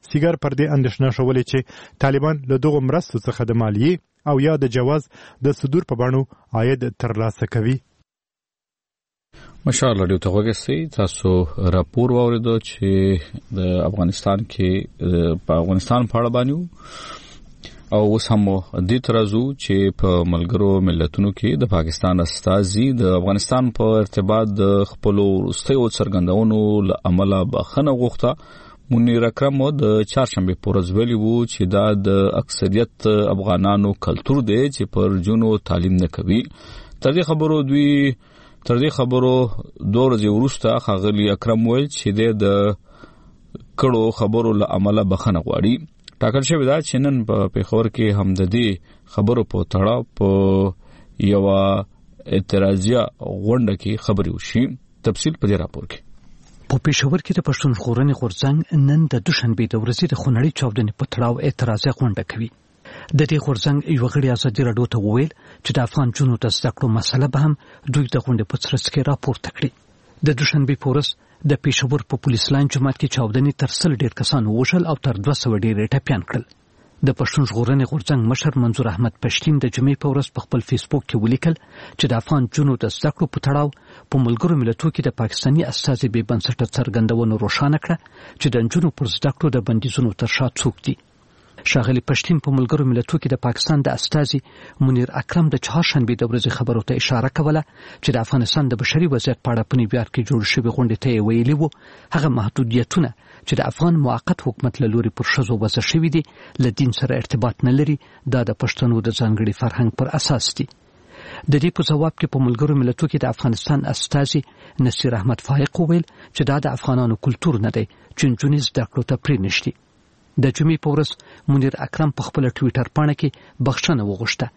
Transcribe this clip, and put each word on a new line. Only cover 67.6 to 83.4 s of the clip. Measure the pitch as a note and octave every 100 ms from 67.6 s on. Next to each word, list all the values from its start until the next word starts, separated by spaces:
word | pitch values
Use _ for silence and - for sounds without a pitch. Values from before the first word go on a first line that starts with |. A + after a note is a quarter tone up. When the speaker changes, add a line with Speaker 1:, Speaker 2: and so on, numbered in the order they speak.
| - - -
Speaker 3:
دوی | C3 C3
د | C3
غونډې | B2 A#2
په | G#2 -
ترڅ | - C3 -
کې | - C3+
راپورته | C#3 - B2+ - -
کړي. | C3+ _ _ _ _ -
د | D3 C3
دوشنبې | D3 D3+ C3+ C#3
په | C#3
ورځ | B2 - - _ _
د | D3+ C#3
پېښور | D3 B2 C3 C#3+
په | - C3
پولیس | - A#2 -
لاین | C#3 C#3+
جومات | C3+ C3+ C3
کې | C#3+
چاودنې | - A2+ A#2 C#3+ -
تر | C3+
سل | - F3
ډېر | B2+ A#2+
کسان | - A#2 C#3+
ووژل | G#2+ A2 B2 F3+ E3+
او | D3+
تر | C#3 G2+
دوه | G2+ C#3+
سوه | - G#2+
ډېر | A2 G#2
یې | G#2+
ټپیان | C3+ - C3 -
کړل. | A#2+ - _ _ _ _ _
د | C3+ C3
پښتون | A#2+ - C3+
ژغورنې | G#2+ A#2+ C#3 C3
غورځنګ | D3+ - C#3 A2
مشر | B2+ D3+ C3+
منظور | A#2 A2 A2+
احمد | F#2 A#2 -
پښتین | B2 - - D3
د | C3
جمعې | - C3+ C#3
په | D3
ورځ | C3+ C3+ -
په |
خپل | - C3
فیسبوک | - B2 - D3
کې | - A#2
ولیکل | A2 C3 E3 D#3+ - - - -
چې | -
د |
افغان | A#2 - D3+ B2
جونو | - C#3+ B2
د | A2
زده | - D3+ -
کړو | D#3
په | -